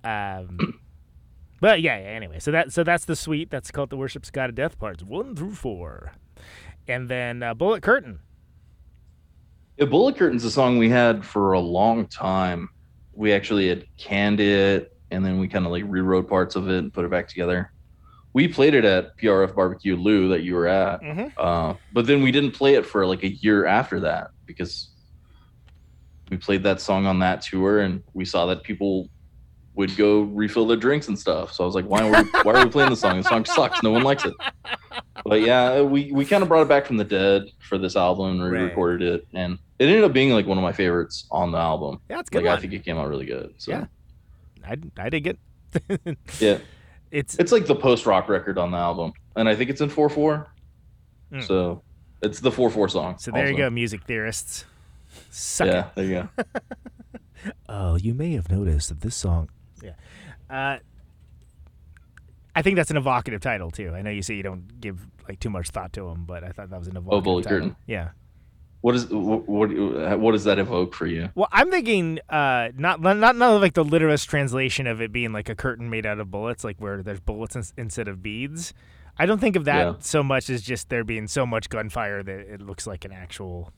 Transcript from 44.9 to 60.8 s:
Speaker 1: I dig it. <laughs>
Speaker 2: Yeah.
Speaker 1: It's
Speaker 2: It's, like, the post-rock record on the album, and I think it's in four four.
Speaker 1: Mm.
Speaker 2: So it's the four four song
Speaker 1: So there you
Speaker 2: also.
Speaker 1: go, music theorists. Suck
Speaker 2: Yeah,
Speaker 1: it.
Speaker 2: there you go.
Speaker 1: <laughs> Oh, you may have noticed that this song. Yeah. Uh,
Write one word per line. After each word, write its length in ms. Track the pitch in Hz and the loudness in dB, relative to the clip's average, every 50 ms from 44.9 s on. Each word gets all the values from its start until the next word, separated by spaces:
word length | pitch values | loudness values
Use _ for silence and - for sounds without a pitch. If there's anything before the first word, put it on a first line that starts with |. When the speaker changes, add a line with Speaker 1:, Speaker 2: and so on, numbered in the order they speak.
| _ - | _ -10
Speaker 1:
I 100 | 92 120 | -8 -4
dig 160 | 151 156 143 | -4 -4 -4
it. 120 | 139 - - _ - - _ _ - - 156 - - 202 - | -4 -8 -8 _ -20 -20 _ _ -6 -6 -6 -4 -4 -6 -6
<laughs> 200 | _ 175 147 - _ - - - | _ -8 -10 -10 _ -18 -4 2
Speaker 2:
Yeah. 180 | 110 104 101 - - - - - - - - - - _ | 2 2 2 2 -2 -16 -20 -20 -20 -20 -20 -20 -20 _
Speaker 1:
It's 240 | - 147 139 - - - | -6 -6 -6 -2 0 0
Speaker 2:
It's, 120 | 175 - | 4 4
like, 140 | 240 226 185 | 4 4 4
the 80 | - 202 | 4 2
post-rock 540 | - - 135 120 110 - 110 98 92 - - | 4 4 4 4 4 4 4 2 2 4 2
record 300 | 101 90 - 101 92 90 | 0 0 0 -2 -2 -2
on 120 | 87 87 | -2 -2
the 60 | 90 87 | -2 -2
album, 340 | 87 87 85 92 82 - - - - - - | -2 -2 -2 -4 -6 -8 -8 -12 -20 -8 -4
and 120 | 110 113 110 | 0 2 2
I 60 | 107 | 2
think 140 | 107 127 127 | 2 0 -4
it's 100 | 131 - | -2 -4
in 80 | 151 143 | -4 -2
four 200 | - 156 151 147 | 2 2 2 2
four. 420 | 147 151 147 156 151 151 147 - - - - - _ _ _ - - _ _ _ _ _ - - | 2 2 0 0 0 -2 -6 -12 -20 -20 -20 -20 _ _ _ -20 -20 _ _ _ _ _ -20 -14
Speaker 1:
Mm. 100 | 143 135 120 | -12 -10 -4
Speaker 2:
So 380 | - 95 92 90 87 87 90 _ _ - _ - - - - | 0 0 0 0 0 -4 -8 _ _ -20 _ -20 -20 -12 -6
it's 200 | - 107 104 - | -6 -6 -6 0
the 100 | 117 131 | -2 0
four 160 | 110 127 123 113 | 2 2 0 2
four 180 | 113 110 101 95 | 2 2 0 0
song 280 | - 92 76 90 92 - | 0 -4 -4 -4 -8 -10
Speaker 1:
So 120 | - 123 | -12 -6
there 140 | - 127 139 | -4 -2 -2
you 60 | 139 | 0
Speaker 2:
also. 60 | 139 135 139 | 0 0 -2
Speaker 1:
go, 60 | 127 | -2
music 340 | 117 120 120 113 107 95 - | -2 -4 -4 -4 -6 -10 -10
theorists. 600 | - 120 110 107 113 110 - - - - - - _ _ _ - - - - - - - - - - | -8 -6 -6 -6 -6 -6 -8 -10 -12 -14 -14 -16 _ _ _ -20 -20 -20 -20 -20 -20 -20 -20 -20 -20
Suck 360 | - - - - - - - 92 | -14 -12 -10 -8 -4 0 0 2
Speaker 2:
Yeah, 180 | 90 90 92 | 2 0 -2
Speaker 1:
it. 80 | - - | -4 -6
Speaker 2:
there 100 | 98 95 | -6 -4
you 240 | 95 92 90 90 - _ | -4 -4 -4 -6 -8 _
go. 80 | - 233 | -8 -8
Speaker 1:
<laughs> 1080 | - - 262 _ _ 233 - _ 247 _ - - _ - 240 _ _ _ - - 196 - _ _ - | -6 -8 -12 _ _ -20 -18 _ -20 _ -20 -20 _ -20 -20 _ _ _ -14 -14 -14 -14 _ _ -12
Oh, 280 | 107 101 95 90 85 | -8 -4 0 0 0
you 180 | 87 92 113 117 | 0 0 -2 -2
may 180 | 131 156 175 | -2 -2 -2
have 180 | 160 113 85 82 | -2 -4 -2 -2
noticed 380 | 92 98 101 87 78 73 - - | 0 0 2 2 0 0 -2 -4
that 100 | 78 73 | -8 -8
this 160 | - 113 - | -8 -8 -6
song. 320 | - - 95 85 82 80 - - _ - _ _ - | -4 -2 0 0 0 -2 -6 -12 _ -20 _ _ -20
Yeah. 120 | - 95 80 - - - - - - - - - - - | -20 -20 -20 -20 -20 -20 -20 -20 -20 -20 -20 -20 -16 -10
Uh, 300 | 131 135 135 139 139 120 | -8 -4 -4 -4 -4 -6